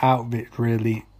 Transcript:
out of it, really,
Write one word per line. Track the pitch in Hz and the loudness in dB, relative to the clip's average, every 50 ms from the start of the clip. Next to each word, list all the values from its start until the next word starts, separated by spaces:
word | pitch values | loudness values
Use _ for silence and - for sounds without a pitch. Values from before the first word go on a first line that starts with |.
out | - 131 127 123 | 2 2 2 2
of | 117 120 120 | 0 -4 -6
it, | 113 117 - - - | -6 -6 -8 -4 -2
really, | 120 117 117 110 110 113 110 110 - _ _ | 0 0 0 0 0 -2 -2 -4 -6 _ _